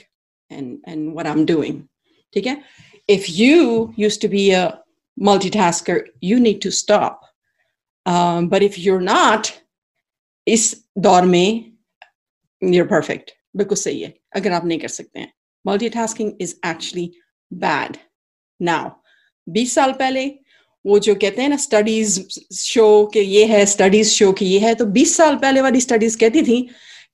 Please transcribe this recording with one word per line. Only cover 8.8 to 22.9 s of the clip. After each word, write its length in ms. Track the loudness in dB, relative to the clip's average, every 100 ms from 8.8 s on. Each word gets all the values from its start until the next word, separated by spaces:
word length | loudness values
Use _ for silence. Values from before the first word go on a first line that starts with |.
| -2 -2 0
not, 400 | 2 2 2 -4 -12 _ _ _ _ _ _ _ _ -2
इस 360 | 0 0 -6 _ -2
दौर 240 | 2 4
में 500 | 4 2 2 -2 -8 _ _ _ _ _ _ _ _ -6
you're 240 | 0 0 2
perfect। 420 | 0 -2 -8 -12 _ _ -6
बिल्कुल 220 | -4 -4
सही 240 | -6 -8
है, 120 | -12 -18 _ -6
अगर 160 | -4
आप 120 | -4
नहीं 140 | -4 -6
कर 100 | -8
सकते 320 | -14 -16 -18
हैं। 140 | -18 _ _ _ -6
Multitasking 600 | -4 -4 -4 -6 -6 -8 -8
is 80 | -12 -10 -8
actually 420 | -8 -10 -8 -10 -12 _ _ -18
bad 420 | -8 -4 -4 -6 -12 _ _ _ _ _ -8
now। 280 | -4 -4 -6 -16 _ _ _ _ -6
बीस 260 | -4 -2
साल 180 | 0 0
पहले 340 | 0 -4 -4 -6 -10 _ _ _ _ 2
वो 120 | 2
जो 160 | 4
कहते 280 | 0 0 -2
हैं 60 | -2
ना, 80 | -2
studies 720 | 0 0 2 0 0 -2 -4 -18 -16
show 560 | -10 -2 4 6